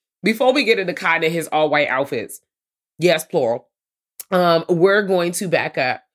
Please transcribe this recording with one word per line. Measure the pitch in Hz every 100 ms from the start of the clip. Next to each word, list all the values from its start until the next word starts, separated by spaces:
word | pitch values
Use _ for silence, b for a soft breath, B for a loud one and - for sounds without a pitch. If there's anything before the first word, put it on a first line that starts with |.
| _ -
Before | 202 226 254
we | 277 220
get | 196
into | 180
Cotton | - 185 165
and | 160
his | 170 156
all-white | 156 156 147 143
outfits, | 127 143 123 101 - _ _ _ _ _ -
yes, | 170 160
plural, | - 165 117 120 _ _ _ _ _ - -
um, | 185 175 165 165
we're | 170 190 202
going | 190 185 175
to | 175 185
back | 151 147 160
up | 127 - _